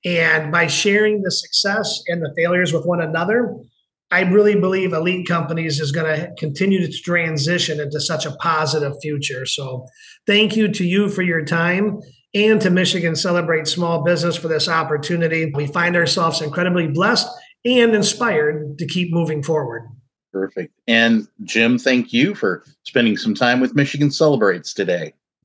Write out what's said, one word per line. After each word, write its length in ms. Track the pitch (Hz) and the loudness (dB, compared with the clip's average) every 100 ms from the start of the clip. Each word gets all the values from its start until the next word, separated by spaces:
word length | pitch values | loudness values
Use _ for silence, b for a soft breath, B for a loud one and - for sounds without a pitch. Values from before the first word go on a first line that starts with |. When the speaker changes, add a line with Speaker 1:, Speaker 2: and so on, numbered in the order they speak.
Speaker 1:
And 480 | 180 175 165 156 151 | -2 0 2 2 0
by 140 | 165 165 | 0 0
sharing 560 | - 208 202 214 214 | 0 2 4 2 0
the 80 | 190 | -2
success 720 | - - - 202 208 220 - - | -4 -2 -2 0 0 -2 -6 -4
and 160 | 170 | -4
the 100 | 156 143 | -4 -2
failures 360 | 170 180 180 | 0 2 2
with 120 | 160 | 0
one 160 | 151 170 | 0 -2
another, 540 | 160 165 175 226 226 147 - _ _ _ _ | -2 -2 0 0 -2 -6 -16 _ _ _ _
I 100 | 175 | 0
really 340 | 185 196 208 | 2 4 4
believe 380 | 202 180 190 185 | 4 2 0 0
Elite 340 | 165 170 185 175 | 0 -2 -2 -2
Companies 540 | 175 147 165 160 143 | -2 -2 -4 -2 -2
is 120 | 151 | -2
gonna 360 | 147 156 151 170 - | -2 -2 -2 -4 -8
continue 480 | 156 143 196 196 170 | -8 -2 2 2 0
to 60 | - | -6
transition 800 | - 175 165 151 139 175 170 151 | -2 -2 0 -2 -2 -2 -2 -4
into 200 | 143 147 | -4 -4
such 240 | - 156 | -4 -4
a 120 | 156 143 | -6 -4
positive 560 | 175 160 156 151 143 - | -2 0 0 0 -2 -4
future. 440 | 151 143 - 127 131 | -6 -4 -4 -6 -6
So 400 | - 135 127 - B B B - | -6 -6 -10 -12 B B B 0
thank 300 | 202 214 220 | 2 2 2
you 120 | 214 | 0
to 160 | 214 | 0
you 240 | 175 190 202 | 0 2 0
for 140 | - | 0
your 220 | 180 165 | 0 0
time 560 | 147 170 170 180 208 208 B B B | 0 0 2 0 0 -4 B B B
and 260 | 196 214 220 | 0 4 4
to 80 | 185 | 4
Michigan 460 | 180 180 190 170 156 | 2 2 0 -2 -2
Celebrate 500 | 180 175 165 160 151 | 0 0 0 0 0
Small 360 | - 170 165 | -2 -2 0
Business 340 | 151 175 170 165 | 0 0 0 -2
for 120 | 165 | -2
this 200 | 156 151 | -2 0
opportunity. 840 | 165 156 151 143 175 165 160 160 | 0 0 -2 -2 0 0 0 -2
We 140 | 139 147 | -2 -2
find 280 | 160 170 175 | 0 0 2
ourselves 460 | 165 - 165 160 | 2 2 0 -2
incredibly 460 | 151 147 180 180 165 | -4 -2 0 0 0
blessed 400 | 143 196 233 - B B B | 0 2 2 -2 B B B
and 300 | 240 247 233 | 0 4 4
inspired 840 | 214 196 - 240 170 151 151 151 143 | 4 2 0 0 2 0 -2 -6 -8
to 100 | 170 | -4
keep 260 | 180 175 | -2 -2
moving 300 | 170 160 151 | 0 0 -2
forward. 460 | 143 156 131 113 - - _ _ _ | -2 -2 -2 -8 -14 -20 _ _ _
Speaker 2:
Perfect. 420 | 95 95 - 85 _ - | -6 -6 -6 -10 _ 0
And 400 | 113 117 113 104 _ | 4 6 4 0 _
Jim, 340 | 101 110 113 123 | -4 0 2 2
thank 340 | 127 127 117 | 2 2 2
you 220 | 117 160 | 0 0
for 300 | 208 104 90 _ _ | 0 -2 -2 _ _
spending 340 | - 131 117 101 | -4 2 2 2
some 180 | - | -2
time 260 | 101 123 123 | 0 2 2
with 140 | 127 | 2
Michigan 360 | 143 139 143 143 | 2 0 2 0
Celebrates 640 | 139 156 139 104 90 - | 4 2 4 2 0 -6
today. 400 | - 95 87 78 _ _ _ | -6 -2 -2 -4 _ _ _